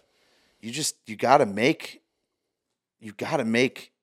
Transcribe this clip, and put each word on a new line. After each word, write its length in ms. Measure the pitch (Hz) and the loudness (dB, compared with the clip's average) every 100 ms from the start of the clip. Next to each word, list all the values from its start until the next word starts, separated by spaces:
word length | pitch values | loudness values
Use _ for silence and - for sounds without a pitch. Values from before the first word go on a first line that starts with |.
| _ _ _ _ _ _ | _ _ _ _ _ _
you 100 | 107 | -14
just, 260 | 135 143 - - | -8 -8 -8 -16
you 100 | 107 | -4
gotta 300 | 120 147 110 | 4 6 4
make, 560 | 101 131 160 - - _ _ _ _ _ _ _ _ _ _ | 0 0 0 -8 -20 _ _ _ _ _ _ _ _ _ _
you 120 | 110 | -20
gotta 320 | 98 120 160 | -10 -4 -2
make 480 | 113 117 127 - - _ | 0 0 0 -4 -20 _